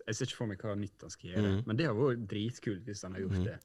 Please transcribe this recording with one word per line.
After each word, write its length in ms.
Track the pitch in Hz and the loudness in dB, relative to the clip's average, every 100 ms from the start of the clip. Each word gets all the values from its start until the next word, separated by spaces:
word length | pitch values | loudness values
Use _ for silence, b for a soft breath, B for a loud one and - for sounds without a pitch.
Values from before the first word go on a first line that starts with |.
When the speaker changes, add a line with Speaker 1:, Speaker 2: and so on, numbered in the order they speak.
| - | -4
Speaker 1:
jeg 80 | 110 | -2
ser 100 | 131 | -2
ikke 80 | - | -2
for 100 | 113 | -4
meg 140 | 98 | -4
hva 120 | 110 101 | -4 -2
nytt 220 | 101 - | -4 -8
han 60 | - | -14
skal 180 | - 85 | -12 -4
gjøre, 140 | 95 | 2
Speaker 2:
Mhm. 220 | 101 98 123 | 4 4 2
Speaker 1:
men 80 | 110 | 2
det 100 | 160 | 4
har 60 | 107 | 4
vært 320 | 139 120 98 | 4 2 0
dritkult 580 | 107 110 - 120 95 104 | 0 -2 -2 -4 -4 -6
hvis 160 | 104 | -8
han 80 | 92 | -6
har 80 | 92 | -4
gjort 100 | 95 95 | 0 2
Speaker 2:
Mhm. 80 | |
Speaker 1:
det. 160 | 90 - | 2 -2